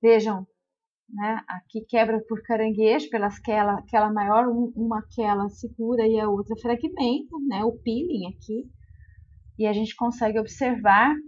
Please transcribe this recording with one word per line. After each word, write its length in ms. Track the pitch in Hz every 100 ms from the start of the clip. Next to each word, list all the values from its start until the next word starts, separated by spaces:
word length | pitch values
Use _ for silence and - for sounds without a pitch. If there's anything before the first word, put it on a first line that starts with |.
Vejam, 440 | 226 226 214 196 190 _ _ _ _ _ _
né? 320 | 202 208 220 -
Aqui 380 | 185 _ 220 220
quebra 340 | 240 226 220 220
por 140 | 220
caranguejo, 680 | - 226 220 214 220 247 302
pelas 300 | 226 202 202
quela, 420 | - 214 208 202
quela 280 | - 226 214
maior, 360 | 214 202 214 247
um, 260 | 233 240 226
uma 260 | 226 220 214 -
quela 320 | 214 202 202
segura 560 | 202 233 233 226 240 220
e 120 | 220
a 80 | 214
outra 280 | 202 202 214
fragmenta, 760 | 240 240 320 359 247 269 - 320 277
né? 160 | 196
O 80 | 220
peeling 560 | 226 - 226 349 262 175 -
aqui. 340 | - 220 254 - - - - - - - - -
E 100 | 214
a 60 |
gente 220 | 208 220 -
consegue 440 | 240 233 220 214
observar 760 | 220 - 262 247 208 196 247 302